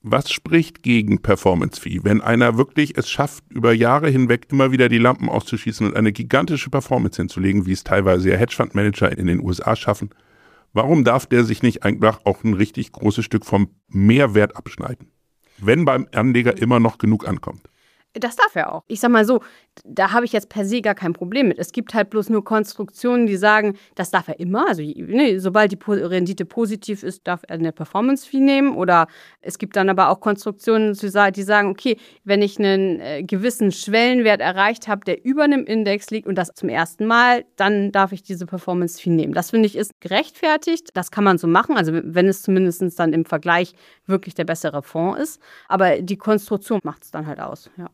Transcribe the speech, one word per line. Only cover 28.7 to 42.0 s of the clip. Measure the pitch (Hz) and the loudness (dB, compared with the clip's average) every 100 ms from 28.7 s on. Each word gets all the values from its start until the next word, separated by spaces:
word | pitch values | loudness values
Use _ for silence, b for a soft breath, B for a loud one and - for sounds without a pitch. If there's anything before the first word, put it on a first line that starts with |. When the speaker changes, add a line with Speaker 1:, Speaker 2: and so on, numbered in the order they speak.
Speaker 2:
Oder | - 180 175 160 B B B | 0 2 4 2 B B B
es | - - | -16 -12
gibt | 208 202 | -6 0
dann | 190 | 0
aber | 190 185 | 2 2
auch | 196 | 2
Konstruktionen, | - 202 214 202 - 220 214 | 0 -2 -6 -8 0 0 0
die | 202 202 | -2 -4
sa-, | 202 202 | 2 2
die | 196 | 0
sagen, | 196 208 202 | 0 2 2
okay, | 202 262 220 B B | -2 -4 -4 B B
wenn | - 202 | -2 0
ich | 202 202 | 0 0
einen, | 202 196 190 170 | 0 2 0 -2
äh, | 123 147 | -6 -10
gewissen | 180 190 233 226 208 | -6 -2 -2 0 -2
Schwellenwert | - - 220 240 254 220 202 | -2 -2 2 2 2 2 2
erreicht | 151 185 202 226 - | 0 0 0 0 -6
habe, | 202 | -6
der | 202 180 | -4 -6
über | 247 277 | -2 0
einem | 294 277 | 2 2
Index | - 220 208 202 - | 0 -2 0 -2 -4
liegt | 214 202 | -8 -4
und | 190 | -4
das | 170 | -4
zum | - 185 | -6 -6
ersten | 117 165 - 214 | -4 -4 -4 0
Mal, | 233 247 240 - _ | 4 4 2 -2 _
dann | 196 208 196 | 0 0 0
darf | 202 190 | 0 0
ich | 190 | -2
diese | _ 185 175 | _ -10 -8
Performance-Fee | 180 - 180 175 - - | -10 -4 -2 -2 -4 0
nehmen. | 165 151 | 0 0
Das | 143 170 | -4 -2
finde | 226 214 | 2 2
ich | 202 | 0
ist | 214 _ | -8 _
gerechtfertigt. | 170 196 311 - 330 302 311 330 - | -4 -2 -4 -4 -2 0 -2 -4 -4
Das | - 180 | -8 -6
kann | - | 0
man | 202 175 | 2 2
so | 170 | 2
machen, | 170 226 269 | 2 2 0
also | 160 | 0
wenn | 160 | -2